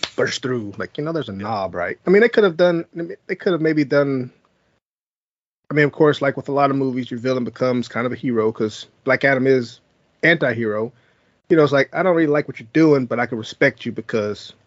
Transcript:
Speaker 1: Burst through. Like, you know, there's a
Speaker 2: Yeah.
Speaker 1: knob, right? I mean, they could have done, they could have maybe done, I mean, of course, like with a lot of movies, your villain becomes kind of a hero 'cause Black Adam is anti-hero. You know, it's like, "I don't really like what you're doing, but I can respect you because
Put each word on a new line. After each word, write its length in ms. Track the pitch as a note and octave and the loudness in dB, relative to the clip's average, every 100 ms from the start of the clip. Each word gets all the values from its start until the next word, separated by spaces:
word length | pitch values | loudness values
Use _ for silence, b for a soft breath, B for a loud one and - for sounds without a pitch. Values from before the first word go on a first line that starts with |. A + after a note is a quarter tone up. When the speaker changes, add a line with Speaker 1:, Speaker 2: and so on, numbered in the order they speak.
| - - | -8 -4
Speaker 1:
Burst 260 | B2+ - | -4 -4
through. 320 | C3 B2 G#2 G#2 | -6 -6 -8 -10
Like, 200 | F#2 - | -12 -8
you 60 | |
know, 80 | D3+ | -8
there's 160 | E3 A2 | -6 -8
a 40 | |
Speaker 2:
Yeah. 60 | G2 | -8
Speaker 1:
knob, 360 | G#2 A2 F#2+ F2+ | -6 -6 -6 -6
right? 240 | F2+ - - | -6 -4 2
I 20 | |
mean, 120 | G3 | 4
they 80 | A#3 | 4
could 160 | A#3 G3+ | 4 2
have 100 | D#3+ | 4
done, 280 | F3+ E3+ E3+ F3 E3+ G3 - | 2 0 -6 -10 -12 -12 -12
they 80 | F#3+ | -6
could 160 | G#3 | -2
have 80 | E3 | 0
maybe 220 | D#3+ D#3 | 0 0
done, 480 | C#3+ C#3+ C#3+ C3+ B2+ _ _ _ _ _ _ _ _ _ _ _ _ _ - | 2 2 2 -2 -6 _ _ _ _ _ _ _ _ _ _ _ _ _ -4
I 40 | D3 | 0
mean, 80 | D3 | 0
of 60 | |
course, 300 | - D#3 C#3 | 4 2 2
like 140 | C#3 C3+ | -2 -4
with 100 | C3+ | -4
a 60 | |
lot 180 | C#3 C#3 | 0 2
of 60 | C#3 | 2
movies, 340 | C3+ B2 A#2+ | -2 -4 -6
your 80 | B2 | -6
villain 240 | B2+ B2+ | -2 -2
becomes 440 | A2+ - B2+ B2 A#2 | -4 -2 -2 -2 -4
kind 160 | A2+ B2 | -4 -4
of 60 | |
a 20 | A#2+ | -4
hero 360 | C3+ A#2 A2 | -2 0 0
'cause 360 | - G#2+ - - _ | 0 -4 -6 -18 _
Black 200 | - B2+ C#3 | -2 2 2
Adam 200 | C3 C3+ | 2 4
is 340 | C3 A#2 - _ _ _ _ | 2 0 -12 _ _ _ _
anti-hero. 680 | D#3+ E3 C#3+ A#2 A2+ G#2 A2+ - _ _ _ _ - | 2 2 0 -2 -2 -4 -6 -10 _ _ _ _ 2
You 80 | E3 | 4
know, 60 | |
it's 100 | D3 | 4
like, 200 | C#3 - | 4 0
"I 80 | D#3 | 0
don't 140 | F#3 E3 | 0 2
really 100 | D#3 | 2
like 160 | D3 C#3+ | 0 -2
what 120 | - | -10
you're 80 | A2+ | -2
doing, 320 | D#3 D#3+ C#3+ B2 | 2 4 4 2
but 120 | A#2 | -2
I 60 | A#2+ | -4
can 100 | A2+ | -6
respect 480 | A2 - C#3 - A#2+ | -8 0 0 0 -8
you 60 | |
because 640 | A2 - A2+ G#2 G2+ - - | -10 -6 -4 -4 -6 -14 -20